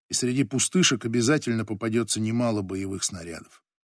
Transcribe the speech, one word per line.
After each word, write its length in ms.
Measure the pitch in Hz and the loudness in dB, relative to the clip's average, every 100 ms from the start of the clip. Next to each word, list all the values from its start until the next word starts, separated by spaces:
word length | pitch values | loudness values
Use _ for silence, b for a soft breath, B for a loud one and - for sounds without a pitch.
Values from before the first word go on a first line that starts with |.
| - | -8
и 60 | |
среди 300 | - 123 127 | -2 0 2
пустышек 600 | 127 131 - 185 175 117 | 0 0 2 4 4 2
обязательно 600 | 120 120 117 151 - 113 | 0 2 4 4 2 -2
попадется 560 | 110 104 113 110 110 104 | -2 -4 -2 0 0 -2
немало 420 | 110 117 120 107 | 0 0 0 0
боевых 400 | 95 95 98 95 | -2 -4 -6 -4
снарядов. 600 | - 92 85 80 - - _ _ | -6 -6 -10 -12 -14 -20 _ _